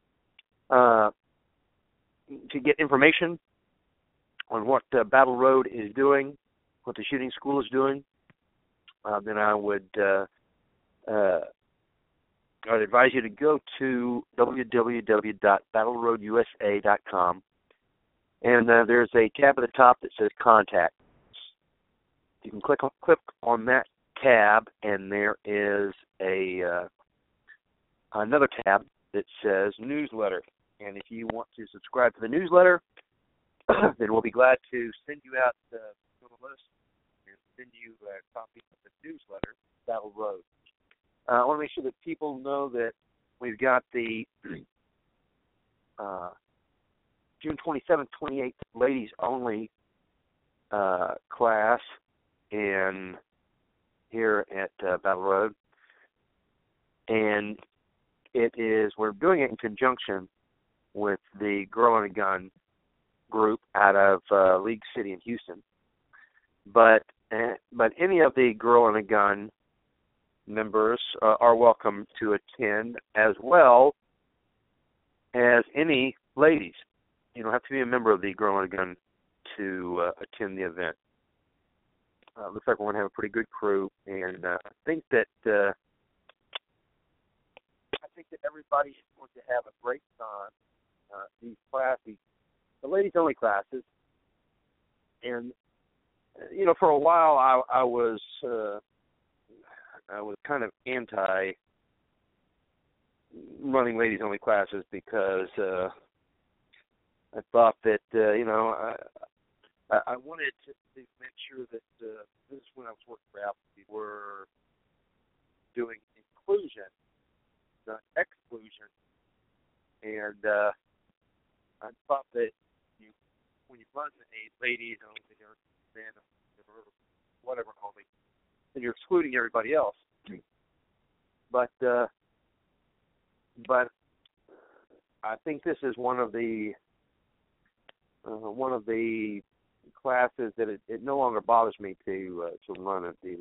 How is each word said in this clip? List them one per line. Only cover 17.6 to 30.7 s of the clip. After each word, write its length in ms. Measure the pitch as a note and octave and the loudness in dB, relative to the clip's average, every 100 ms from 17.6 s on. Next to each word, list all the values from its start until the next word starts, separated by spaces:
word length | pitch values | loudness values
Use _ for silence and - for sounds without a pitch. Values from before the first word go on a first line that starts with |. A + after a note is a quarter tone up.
| _ _ _ _ _ _ _ _ | _ _ _ _ _ _ _ _
and, 280 | A#2 A#2+ A#2 | 2 4 6
uh, 160 | A#2 A2 | 4 6
there's 240 | A#2+ A#2 A#2+ | 4 4 2
a 140 | A2 - | 2 4
tab 220 | C#3 C3 | 4 4
at 40 | |
the 60 | A#2+ - | -2 6
top 240 | B2+ B2 | 6 6
that 100 | - - | 0 -4
says 120 | G#2+ - | -4 0
Contact. 540 | A#2+ A2 G2 G2 E2 - _ _ _ - - _ _ _ _ _ _ _ _ _ | 6 6 6 2 0 -2 _ _ _ -20 -20 _ _ _ _ _ _ _ _ _
You 80 | - | -18
can 100 | G#2+ | -12
click 220 | - C#3 | -2 0
on, 80 | C3+ - | -2 -6
click 180 | - D#3+ - - | 2 2 2 -8
on 240 | - A#2 A2+ | 0 0 2
that 220 | B2+ - _ _ - | 0 0 _ _ 0
tab, 480 | C3+ A#2 G#2 A2 A2 _ | 4 6 8 6 2 _
and 280 | G#2+ G2 F#2+ | -4 -4 -4
there 240 | G2+ G#2 - | -2 -2 -2
is 500 | - G#2 G#2 G2+ G2+ - _ _ | -6 -4 -2 -2 -4 -6 _ _
a, 420 | F#2+ F#2+ F#2+ F2+ | -4 -2 -4 -4
uh, 240 | F2 F2 F2+ _ _ _ _ _ _ - _ _ _ _ _ | -4 -4 -8 _ _ _ _ _ _ -20 _ _ _ _ _
another 340 | G#2+ G#2+ D3 C#3 - | -6 -2 2 0 0
tab 220 | G2 G2 - _ _ | 0 0 0 _ _
that 120 | G2+ - - | -8 -8 -6
says 300 | G#2+ F#2+ G2+ G2+ | -2 0 -2 -4
Newsletter. 640 | A#2 D3 C#3 A2 G#2+ F#2 - _ _ | -8 -8 -8 -6 -6 -6 -10 _ _